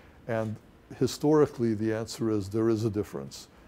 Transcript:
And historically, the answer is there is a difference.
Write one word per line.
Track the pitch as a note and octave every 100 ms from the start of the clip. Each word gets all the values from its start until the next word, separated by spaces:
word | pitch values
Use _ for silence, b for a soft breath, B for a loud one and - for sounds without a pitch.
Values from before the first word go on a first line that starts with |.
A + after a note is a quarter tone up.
| B B -
And | A2+ A2 G#2+ - - - -
historically, | B2 - D3 D#3 C#3+ - A#2
the | G#2+ A2
answer | A2 A2+ - A2+
is | G#2+ F#2+
there | A2 A2+
is | A2+
a | A#2
difference. | G2+ G2+ C#2 C#2 - - B